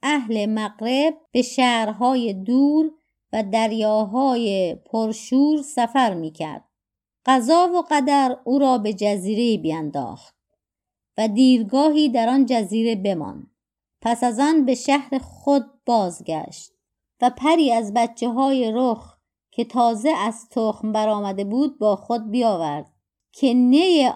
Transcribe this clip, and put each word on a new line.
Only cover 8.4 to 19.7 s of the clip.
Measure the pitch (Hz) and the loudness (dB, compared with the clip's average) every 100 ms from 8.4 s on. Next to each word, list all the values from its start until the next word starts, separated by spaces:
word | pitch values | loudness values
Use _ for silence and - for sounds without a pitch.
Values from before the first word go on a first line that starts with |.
او | - 269 | -2 2
را | 269 247 | 2 2
به | 208 | -2
جزیره‌ای | 190 208 202 190 220 240 202 | -2 -2 -2 -2 0 0 0
بینداخت | 160 160 151 143 117 - - _ _ _ _ _ _ _ _ - | -2 -4 -6 -6 -8 -12 -20 _ _ _ _ _ _ _ _ -4
و | 220 | 0
دیرگاهی | 208 262 247 202 262 311 302 302 | 4 6 4 2 2 2 4 2
در | 233 226 | 2 2
آن | 269 254 | 2 2
جزیره | 233 185 220 226 208 | 0 -2 -2 0 0
بماند. | 196 175 135 - - _ _ _ _ _ | -2 -4 -6 -12 -20 _ _ _ _ _
پس | 226 233 | -4 -2
از | 247 220 | -2 0
آن | 294 320 | 2 2
به | 262 | 2
شهر | 254 - 277 269 269 | 0 0 0 -2 -8
خود | - - 285 285 - _ - | -8 -6 0 0 -2 _ -2
بازگشت | 233 185 170 170 156 - - - _ _ _ _ - | 0 0 -6 -8 -8 -8 -16 -20 _ _ _ _ -2
و | 247 | -2
پری | 247 294 330 277 | 0 2 4 4
از | 233 208 | 2 0
بچه‌های | 226 233 - 254 240 269 269 226 | -2 -2 -2 -4 0 0 0 0
رخ | 226 254 220 - _ _ _ _ | 0 -2 -2 -10 _ _ _ _
که | - | -8
تازه | 240 | -4